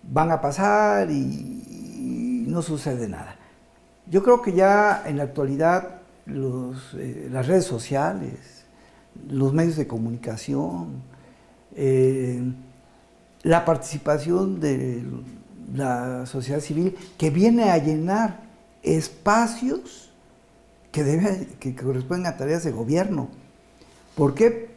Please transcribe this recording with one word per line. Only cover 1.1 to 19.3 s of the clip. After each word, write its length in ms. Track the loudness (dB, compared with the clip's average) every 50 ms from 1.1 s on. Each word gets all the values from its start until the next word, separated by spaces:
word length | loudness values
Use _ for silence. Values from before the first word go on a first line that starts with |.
y, 40 | 0
y 1300 | -2 -2 -2 -4 -6 -8 -10 -12 -12 -14 -16 -16 -16 -14 -14 -12 -10 -8 -6 -6 -4 -4 -2 -2 -2 -2 -2
no 140 | -2 -2
sucede 460 | -2 -2 -6 -4 -4 -4 -4 -4 -4 -6
nada. 280 | -8 -10 -12 -14 -16 -20 -20 -20 _ _ _ _ _ _ _ _ _ _ _ 0
Yo 140 | 0 4
creo 180 | 6 6 6 6
que 100 | 4 0
ya 500 | 4 6 6 8 8 6 6 4 2 0 -2
en 100 | -4 -2
la 80 | -2 -4
actualidad 760 | -4 -2 -2 -2 -2 0 2 4 4 4 2 0 -6 -14 -16 -20 _ _ _ _
los, 680 | -10 -6 -4 -4 -4 -4 -6 -8 -8 -10 -12 -14 -14 -12
eh, 340 | -10 -10 -8 -8 -10 -10 -6
las 160 | -4 -2 0
redes 180 | 4 4 4 4
sociales, 1000 | 2 -4 -6 -4 -2 -2 0 0 0 -2 -4 -8 -8 -10 -12 -18 -20 -20 -20 _ _ _ -20 -20 -20 _ -20 _ _ _ -18 -12 -6
los 240 | -2 0 2 2
medios 240 | 4 2 2 2 0
de 100 | -2 -4
comunicación, 1160 | -4 -4 -4 -4 -4 -6 -6 -8 -8 -8 -8 -6 -4 -4 -4 -4 -4 -6 -8 -8 -10 -12 -14 -16 -18 -20 -20 -20 -20 -20 _ -20 _ _ _ _ _ -8
eh, 680 | -2 0 2 4 4 4 4 2 0 -2 -4 -4 -4 -4 -6 -6 -8 -14 -20 -20 _ _ _ _ _ _ _ _ _ _ _ _ _
la 220 | 2 4 4 4 6
participación 960 | 2 0 0 -2 -8 -10 -6 0 0 0 0 0 0 0 0 0 0 -2 -2
de 440 | 0 0 0 0 -2 -4 -4 -6 -8 -8 -10 -12 -12 -14 -18 -20 -20 -20 -20 -18 -14 -8 -6
la 520 | -4 -2 -2 -2 -2 -2 -6 -6 -8 -8
sociedad 340 | -8 -8 -8 -6 -4 -4 -4
civil 360 | -4 -4 -2 0 0 -2 -2 -6 -16 -18 -6 -2
que 120 | 0 0
viene 400 | 4 6 6 6 6 6 4 4
a 80 | 4 4
llenar 640 | 4 2 0 0 0 0 0 0 0 -2 -4 -8 -18 -20 -20 _ _ _ _ _
espacios 1300 | 0 0 2 2 0 -4 -12 -2 2 4